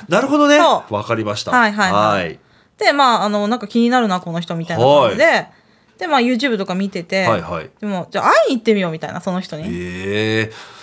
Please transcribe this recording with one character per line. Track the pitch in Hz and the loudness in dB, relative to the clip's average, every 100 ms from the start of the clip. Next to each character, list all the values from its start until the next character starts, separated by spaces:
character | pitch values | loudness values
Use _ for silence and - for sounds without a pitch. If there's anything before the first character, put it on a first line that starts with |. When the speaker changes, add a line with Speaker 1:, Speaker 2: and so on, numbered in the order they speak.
| 196 | -2
Speaker 1:
な | 190 | 0
る | 269 | 2
ほ | 294 | 2
ど | 285 | 4
ね。 | 294 | 6
Speaker 2:
そ | 330 220 - | 4 2 -2
う。 | 104 | -6
Speaker 1:
わ | |
か | 104 | -2
り | 113 | -2
ま | 104 104 | -2 -6
し | |
た。 | - | -2
Speaker 2:
は | 247 220 | 0 0
い、 | |
は | 208 196 | 0 0
い、 | |
は | 208 214 202 | 2 2 0
い。 | |
Speaker 1:
は | - | -4
い。 | - _ _ _ _ | -10 _ _ _ _
Speaker 2:
で、 | 392 | 0
ま | 285 262 220 | 2 2 2
あ、 | 202 | 0
あ | |
の、 | 208 208 | -2 -2
な | 240 | -4
ん | |
か | 202 | -2
気 | 233 | 0
に | 240 | 2
な | 254 | 2
る | 220 | 0
な、 | 180 | -2
こ | 175 | -4
の | 165 | -8
人 | 170 170 | -6 -8
み | 165 | -4
た | |
い | 165 | 2
な | |
感 | 180 294 240 | 4 6 4
じ | - | 4
で。 | 320 | 4
Speaker 1:
は | 226 | 2
い。 | - _ _ _ _ _ | -2 _ _ _ _ _
Speaker 2:
で、 | 370 | -2
ま | 269 | 0
あ、 | |
YouTube | 240 240 269 214 | 0 0 -2 -2
と | 190 | -4
か | |
見 | 185 196 | -4 -4
て | 190 | -6
て。 | 170 190 185 | -4 -2 0
Speaker 1:
は | 208 | -2
い、 | |
は | 165 - | -4 -8
い。 | 156 _ | -10 _
Speaker 2:
で | 208 | -8
も、 | 190 - | -6 -6
じ | - | -2
ゃ | 247 | 2
あ | |
会 | 587 587 | 4 2
い | |
に | 254 | 0
行 | |
っ | |
て | 233 | 0
み | 208 | 0
よ | 175 | -2
う | |
み | 160 | -6
た | - | -10
い | |
な、 | 175 | -8
そ | 190 | -6
の | 180 | -6
人 | 185 151 | -6 -10
に。 | 160 | -8
Speaker 1:
え | 87 180 180 98 104 110 110 110 | -8 -8 -8 -4 -2 0 0 -2
ー。 | - - - | -6 -20 -20